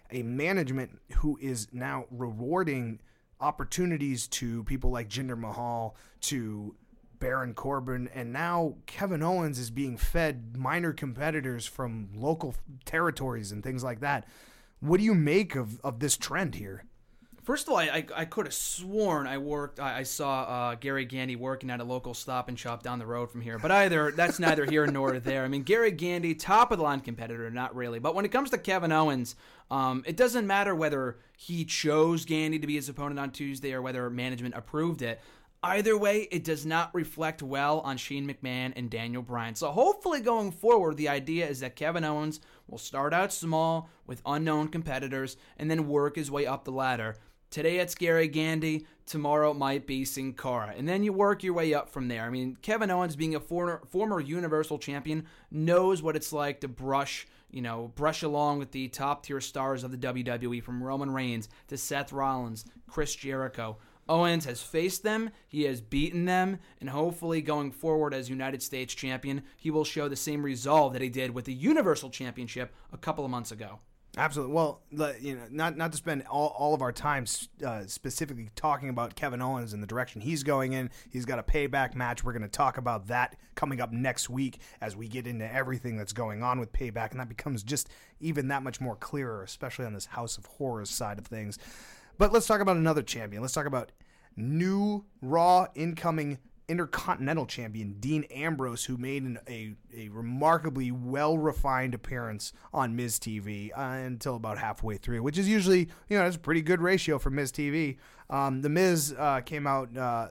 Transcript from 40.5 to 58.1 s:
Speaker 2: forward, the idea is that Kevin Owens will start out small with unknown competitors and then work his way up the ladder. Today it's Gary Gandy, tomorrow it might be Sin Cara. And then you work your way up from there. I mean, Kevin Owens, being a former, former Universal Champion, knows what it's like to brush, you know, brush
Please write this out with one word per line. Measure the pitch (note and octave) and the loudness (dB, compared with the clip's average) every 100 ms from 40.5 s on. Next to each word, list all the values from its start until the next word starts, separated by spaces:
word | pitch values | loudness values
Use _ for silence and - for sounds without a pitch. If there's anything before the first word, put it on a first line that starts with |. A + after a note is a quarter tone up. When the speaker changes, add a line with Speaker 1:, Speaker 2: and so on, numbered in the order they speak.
Speaker 2:
forward, | E3 A3 A#3 E3 D3+ | 2 8 8 6 2
the | D3 | 2
idea | C#3+ C3+ E3 D#3+ | 0 0 -2 0
is | C3 | -2
that | C3 - | -6 -2
Kevin | D3+ E3+ | -2 0
Owens | D#3 D3+ D#3 D3+ - - - | 0 0 -2 -6 -12 -20 -16
will | A#2 | -14
start | - C3+ C#3+ E3 | -8 -2 2 2
out | G3 | 2
small | - E3 D#3+ E3 E3 E3 - - | 0 0 2 2 0 -2 -14 -14
with | B2 - | -10 -4
unknown | D3+ D#3+ D3+ D#3 | 0 2 2 0
competitors | E3 D#3+ C3 C3+ C3+ C3 - - - | -4 -4 -4 -4 -4 -6 -8 -18 -6
and | D3+ | 0
then | D#3+ D3 | 2 4
work | D3 D3 D#3 | 4 4 0
his | C#3 | -4
way | C#3+ C3+ | -2 -2
up | C3+ - | -2 -4
the | |
ladder. | C3 C3 A#2+ A2 A2 - _ _ | -2 0 0 -2 -6 -14 _ _
Today | D#3 D#3+ F3+ | -2 0 2
it's | F3 - | 0 0
Gary | E3+ E3 D#3+ | 4 4 4
Gandy, | D3 D#3+ D#3+ D#3+ D#3 D#3 _ - | 2 2 2 2 0 -4 _ -8
tomorrow | D#3 D3 D3+ D3+ | -4 2 6 6
it | C#3+ | 4
might | C3+ C#3 C#3 | 2 0 -2
be | C3 C3+ | -2 -2
Sin | - C3+ | -4 -6
Cara. | B2 C3+ B2 G#2+ G2+ | -4 -2 -2 -2 -4
And | D3 | 0
then | F#3+ | 2
you | G#3 | 2
work | F#3+ G3+ G3+ | 4 4 4
your | F#3+ | 2
way | E3+ D#3+ | 2 4
up | D3 - | 2 0
from | C#3 B2 | -4 -4
there. | A#2 A#2 | -2 -2
I | |
mean, | B2+ B2+ B2+ | -2 -4 -6
Kevin | - A3 G#3 | -2 0 2
Owens, | F3+ F3+ C#3 | 2 2 0
being | D#3+ | -2
a | D#3 | -2
former, | - F3 F3 D#3+ - | -2 -2 -2 -4 -2
former | F#3 G#3+ F#3 | 0 2 0
Universal | C#3 E3+ E3+ D#3 D#3 D3+ | -2 -2 0 0 0 -4
Champion, | - C#3+ D#3 D#3 D#3+ - - | -4 -6 -2 -4 -4 -14 -8
knows | D3+ D#3+ F3 F#3 F#3 | 0 6 8 8 4
what | D#3 D#3 | 2 0
it's | D3+ | -2
like | D3+ C#3+ C#3+ | -2 -2 -2
to | C#3 | -8
brush, | A#2 C3 C3+ - - - - _ | -6 0 2 0 -4 -10 -20 _
you | C3 | -8
know, | A#2+ A#2 A#2+ A#2 | -6 -6 -8 0
brush | D3+ | 0